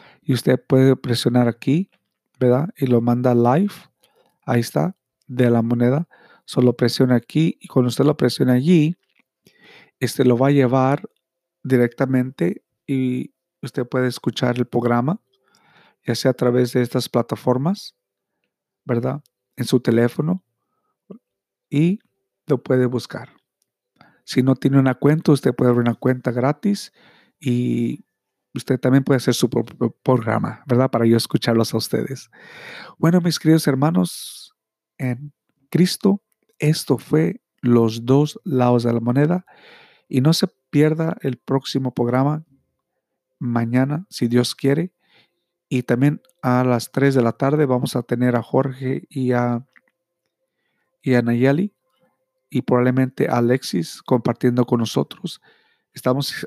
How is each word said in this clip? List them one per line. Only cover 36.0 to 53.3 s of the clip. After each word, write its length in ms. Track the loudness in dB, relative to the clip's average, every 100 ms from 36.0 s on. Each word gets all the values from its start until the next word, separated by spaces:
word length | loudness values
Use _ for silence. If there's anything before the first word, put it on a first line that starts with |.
| 0 0 _ _ _ -4
esto 400 | -2 -2 -2 -4
fue 440 | 0 0 0 -4 _ _
Los 440 | 2 4 2 0 0
Dos 340 | 2 2 -4
Lados 400 | -4 0 2 2
de 100 | 0
la 60 | -2
Moneda. 460 | 0 0 0 -2 -6 _ -20 -20 -20 _ _
Y 140 | 0
no 120 | 2
se 140 | 2 -2 _ _
pierda 480 | 2 2 0 -4 -4
el 160 | -6 -8
próximo 560 | -4 -4 -2 -4 -4
programa 500 | -2 -2 0 0 -2 -8 _ _ _ _ _ _ _ _ _
mañana, 640 | -4 -4 -2 0 -2 -4 -10
si 180 | -6 0
Dios 260 | 0 0 -2
quiere. 380 | -2 -2 -4 _ _ _ _ _ _ _ _
Y 140 | -6
también 380 | -2 0 0 0 _ _
a 240 | -2 0 0
las 260 | -2 -4
tres 240 | 0 2 2
de 60 |
la 100 | 0
tarde 340 | 0 -2 0 0
vamos 300 | 0 -2 -6
a 80 |
tener 320 | -4 -2 0 0
a 80 |
Jorge 640 | 0 -2 -2 -4 -6 -6 -8
y 220 | -4 -2
a, 340 | 0 0 -4 -8 _ _ _ _ _ _ _ _ _ _ _ _ _
y 120 | 0
a 80 | 0
Nayeli 520 | 0 2 2 2 -2 -8 _ _ _ _ _ _ _
y 140 | -6
probablemente 680 | 0 0 2 0 -2 -2
a 80 | -2